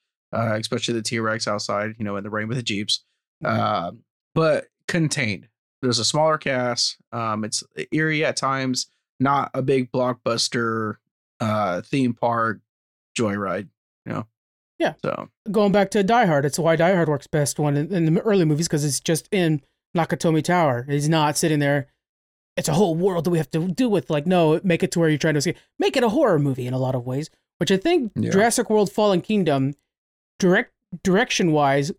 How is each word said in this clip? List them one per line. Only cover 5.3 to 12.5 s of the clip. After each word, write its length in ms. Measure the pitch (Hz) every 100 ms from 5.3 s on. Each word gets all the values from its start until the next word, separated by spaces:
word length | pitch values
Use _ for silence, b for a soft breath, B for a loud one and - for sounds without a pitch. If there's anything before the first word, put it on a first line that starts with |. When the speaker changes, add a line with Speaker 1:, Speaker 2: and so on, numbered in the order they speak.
| 95 - _ _ _
Speaker 1:
There's 160 | 127 117
a 60 |
smaller 340 | 110 151 156 156
cast. 580 | 147 131 123 120 - - _
Um, 320 | 117 113 107
it's 180 | 107 - - - -
eerie 320 | 151 156 151
at 120 | 151 -
times, 500 | 135 135 131 127 - _ _ _
not 300 | 131 139 -
a 80 | 135
big 280 | 131 135 127
blockbuster, 1080 | 131 123 120 127 117 - 123 117 113 110 98 _ _ _ _
uh, 420 | 113 107 101 87
theme 320 | - 143 127
park 460 | 113 120 117 113